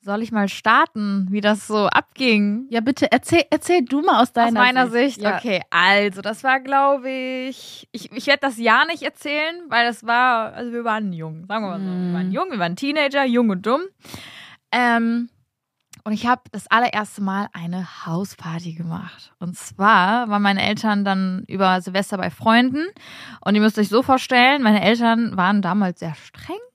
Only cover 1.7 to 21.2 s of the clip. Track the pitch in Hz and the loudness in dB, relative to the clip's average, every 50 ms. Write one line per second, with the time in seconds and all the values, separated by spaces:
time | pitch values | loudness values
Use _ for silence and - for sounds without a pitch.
1.7 | 214 214 202 - - - - _ _ - 262 247 220 208 202 208 208 233 262 269 | 0 2 2 4 2 0 0 _ _ 0 2 2 4 4 2 0 -2 -4 -6 -4
2.7 | 233 233 220 269 269 - 285 - - 262 - - 330 339 277 _ 294 302 - - | -4 -2 0 0 0 0 0 0 0 -2 0 2 0 0 2 _ -2 -2 0 2
3.7 | 349 359 254 - 269 285 302 392 294 220 247 - _ 240 233 233 226 233 247 247 | 2 2 2 0 -2 0 2 2 4 4 2 2 _ 0 0 2 2 4 2 4
4.7 | 254 262 254 233 226 240 262 277 226 202 208 208 190 175 - 240 196 170 - _ | 4 2 0 2 2 0 0 0 -2 -2 -2 -2 -2 -2 -2 -4 -4 -4 -4 _
5.7 | - 170 175 190 202 202 208 208 - 202 190 202 220 - - 262 262 269 254 262 | 2 4 4 6 4 4 2 0 -4 -6 -8 -10 -10 -4 -2 -2 -2 -2 -2 0
6.7 | 277 269 277 277 285 277 240 269 262 262 254 254 262 254 254 269 254 - - - | 2 2 4 2 2 0 -2 -6 -6 -6 -6 -6 -6 -6 -8 -8 -10 -12 -18 -20
7.7 | - - - _ - 220 - - - - - 285 277 277 - 277 233 220 233 220 | -20 -20 -20 _ -16 -16 -16 -12 -14 -6 0 0 0 0 0 -4 -4 -2 2 2
8.7 | 220 254 302 320 339 - 285 302 _ _ - 302 294 294 302 320 339 349 349 285 | 4 4 2 0 -4 -8 -8 -10 _ _ -8 -6 -4 -4 -4 -6 -8 -10 -10 -2
9.7 | 220 233 233 240 226 - - 226 233 240 254 254 240 226 220 214 - - 247 240 | 0 0 0 0 -2 -6 -4 -2 0 2 2 2 0 0 -2 -6 -8 -10 -10 -8
10.7 | 233 240 233 233 214 220 214 196 175 160 160 160 156 160 175 190 202 226 214 190 | -8 -6 -4 -4 -4 -2 -4 -6 -8 -8 -10 -12 -12 -14 -10 -8 -6 -6 -4 -6
11.7 | 175 196 190 185 180 180 180 180 175 180 185 185 190 269 370 381 285 208 175 170 | -6 -6 -6 -6 -6 -4 -4 -4 -4 -4 -4 -4 -4 -4 -4 -4 -4 -4 -4 -4
12.7 | 185 - 277 277 294 311 285 277 277 285 277 262 233 240 240 220 190 180 190 214 | -4 -4 -4 -2 0 0 -2 0 0 0 0 2 2 2 2 2 0 -2 -2 -2
13.7 | 247 302 359 392 _ _ _ - - - - - - - - - - _ _ _ | -2 -2 -4 -8 _ _ _ -20 -18 -18 -18 -20 -20 -20 -20 -20 -20 _ _ _
14.7 | - 240 247 240 233 233 233 233 233 233 240 233 _ _ _ _ _ _ _ _ | -2 0 2 2 2 2 0 0 -2 -2 -4 -8 _ _ _ _ _ _ _ _
15.7 | _ _ _ _ - - _ 214 214 208 - 240 247 247 _ - - 202 - - | _ _ _ _ -20 -14 _ -6 -6 -2 0 0 0 0 _ -14 -14 -14 -2 2
16.7 | - 226 247 240 - 208 208 - - - 202 196 190 196 208 - - 175 170 170 | 2 2 2 2 -2 -4 -6 -6 -8 -6 -4 -4 -2 -4 -6 -6 -8 -12 -8 -6
17.7 | 180 185 180 - - - - 170 165 175 202 196 - _ - 165 160 170 175 170 | -6 -6 -8 -10 -12 -14 -8 -6 -4 -4 -6 -8 -12 _ -12 -10 -8 -8 -8 -10
18.7 | 160 165 170 165 165 170 180 170 - - - _ _ _ 185 175 175 - - - | -10 -8 -8 -8 -8 -8 -10 -12 -16 -20 -20 _ _ _ -12 -10 -10 -12 -16 -16
19.7 | - - 196 208 226 190 180 190 220 247 247 220 208 208 202 196 196 190 - 196 | -4 2 4 4 6 6 4 2 2 0 -2 -2 -2 0 2 2 2 2 0 -2
20.7 | 214 208 - 220 208 202 202 196 190 190 | -2 -2 -2 -2 0 0 0 -2 -2 -2